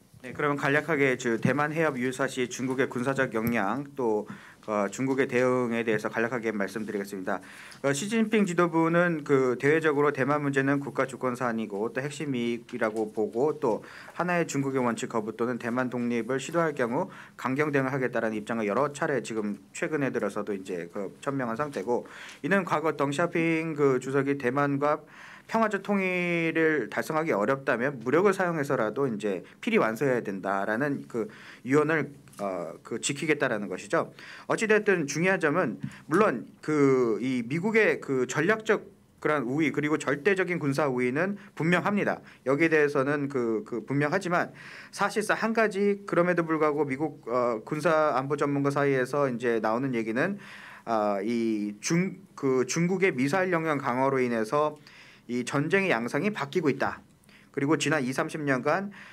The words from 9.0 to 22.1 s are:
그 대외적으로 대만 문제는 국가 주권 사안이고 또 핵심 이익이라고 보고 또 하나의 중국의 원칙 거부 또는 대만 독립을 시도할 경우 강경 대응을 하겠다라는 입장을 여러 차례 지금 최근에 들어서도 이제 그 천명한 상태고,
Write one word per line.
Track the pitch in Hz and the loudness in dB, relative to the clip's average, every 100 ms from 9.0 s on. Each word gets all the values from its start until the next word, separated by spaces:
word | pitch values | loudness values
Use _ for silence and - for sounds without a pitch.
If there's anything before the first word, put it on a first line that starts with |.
| 175 160 | 2 0
그 | 143 135 131 123 | 2 2 4 2
대외적으로 | 139 156 156 143 147 | 2 4 4 4 2
대만 | 143 131 147 | 2 2 2
문제는 | 143 139 135 143 | 2 2 2 0
국가 | 139 - 135 | -2 -2 -2
주권 | 120 127 120 | -2 -4 -2
사안이고 | 123 113 107 98 117 | -2 -2 -4 -2 -4
또 | 123 | -4
핵심 | 143 143 151 | -6 -6 -4
이익이라고 | 127 120 117 - 120 113 110 107 | -2 -2 -4 -6 -2 -2 0 -4
보고 | 110 104 113 147 151 | -2 -2 2 0 2
또 | 127 98 - - - | 0 0 -4 -18 -14
하나의 | - 175 175 160 | -6 0 0 0
중국의 | 143 139 135 | -2 0 0
원칙 | 120 110 123 | 0 0 -2
거부 | 117 107 107 | -4 -4 -2
또는 | 117 120 | -2 -2
대만 | 120 123 127 | -2 -2 -2
독립을 | 123 120 120 110 131 | -2 -2 -2 -2 -4
시도할 | 131 170 165 | -2 0 0
경우 | 147 120 131 190 - - - | 0 0 0 -4 -8 -20 -8
강경 | 123 131 151 | -4 0 0
대응을 | 143 131 | 2 0
하겠다라는 | 135 123 117 113 107 | 0 -2 0 -2 -2
입장을 | 104 117 107 | -4 -2 0
여러 | 101 143 | 2 0
차례 | 143 160 135 | 0 -2 -2
지금 | 104 113 104 101 - | -2 -4 -4 -4 -10
최근에 | - 165 151 135 | -6 -2 0 0
들어서도 | 117 104 107 104 | 0 -2 -4 -6
이제 | 98 95 90 87 | -6 -6 -8 -6
그 | 104 95 - | -8 -8 -8
천명한 | - 139 123 113 | -6 -4 -4 -4
상태고, | 147 117 104 117 - | -4 -4 -2 -2 -2